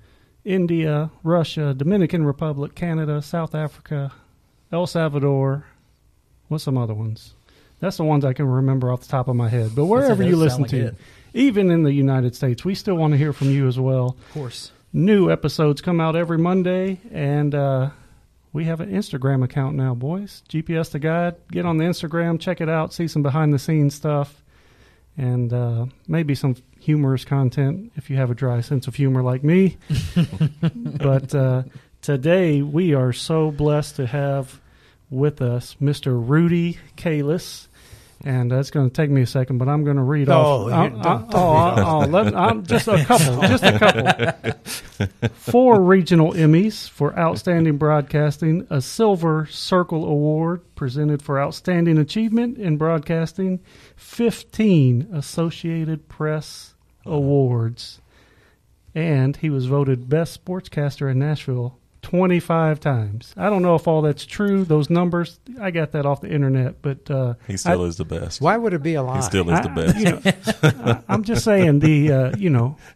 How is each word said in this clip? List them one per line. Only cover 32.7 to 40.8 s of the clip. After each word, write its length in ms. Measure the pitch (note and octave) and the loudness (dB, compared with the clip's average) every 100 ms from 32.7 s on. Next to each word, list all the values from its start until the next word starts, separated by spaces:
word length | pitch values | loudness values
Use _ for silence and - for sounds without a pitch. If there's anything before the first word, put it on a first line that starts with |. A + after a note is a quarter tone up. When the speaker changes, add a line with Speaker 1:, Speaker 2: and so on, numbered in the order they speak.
| D3 F3+ | 0 2
Speaker 1:
are 200 | C#3 B2+ | 2 0
so 400 | A#2+ - D#3+ D#3 | -2 -2 -2 -2
blessed 440 | C#3+ D3 D3 D3 - | 0 0 0 -2 -6
to 100 | B2 | -6
have 540 | D3 C#3+ C#3 C3 - _ _ _ _ _ | -4 -4 -4 -6 -14 _ _ _ _ _
with 300 | C3 D3 D3 | -2 -2 0
us 360 | B2 B2 B2 - | -2 -2 -6 -4
Mister 400 | C#3+ C#3+ C#3+ B2 | -2 -2 -2 -2
Rudy 600 | A#2 D3+ E3+ E3+ E3+ E3 - - | 0 2 2 2 -2 -6 -14 -8
Kalis. 720 | F3 D3+ C#3+ F3 - - - _ - - - _ | -4 -2 -2 -4 -6 -16 -20 _ -20 -20 -20 _
And 260 | C#3+ B2+ A#2+ | -4 -2 0
that's 200 | B2+ C#3 | -2 -2
gonna 200 | D#3 B2+ | 0 0
take 200 | - D3+ | 0 2
me 120 | C#3 | 2
a 40 | B2 | 2
second, 320 | C3+ B2+ B2+ | 0 -2 -2
but 100 | B2+ | 0
I'm 160 | D3 | 0
gonna 180 | D3 C#3 | 0 0
read 260 | B2+ D3+ C#3 | 0 0 4
Speaker 3:
No, 120 | E3 | 4
Speaker 1:
off. 280 | D3+ C3+ G#2 | 4 2 2
Speaker 3:
you 60 | |
Speaker 1:
I, 140 | C#3+ | 2